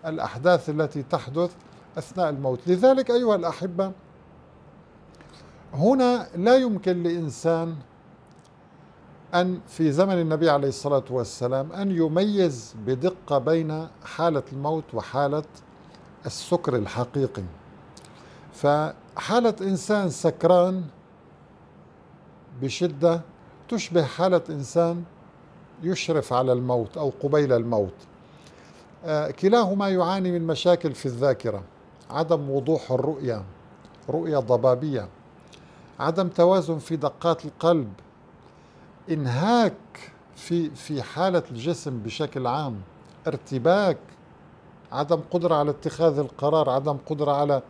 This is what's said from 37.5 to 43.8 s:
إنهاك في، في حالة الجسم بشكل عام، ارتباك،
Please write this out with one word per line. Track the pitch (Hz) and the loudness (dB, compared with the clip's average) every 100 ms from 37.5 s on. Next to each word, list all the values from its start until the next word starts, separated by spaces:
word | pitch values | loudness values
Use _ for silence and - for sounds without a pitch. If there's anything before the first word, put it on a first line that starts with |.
| - 160 170 113 98 - - - - - - - - - - - | -2 2 2 -2 -12 -20 -20 -20 -20 -20 -20 -20 -20 -20 -20 -6
إنهاك | 156 131 123 190 240 208 - - - - - - - | -4 -2 0 2 4 2 0 -18 -20 -20 -20 -20 -20
في، | - 170 156 | -4 -2 -2
في | 135 - 147 | -6 -8 -8
حالة | 117 151 185 180 - | -6 -2 0 0 -2
الجسم | 120 139 170 147 123 | -8 -6 -4 -6 -8
بشكل | 107 - 151 143 123 | -8 -6 -6 -4 -4
عام، | 135 147 104 92 - - - - | -2 -4 -8 -12 -20 -20 -10 -8
ارتباك، | 151 - 131 139 190 | -8 -6 0 2 4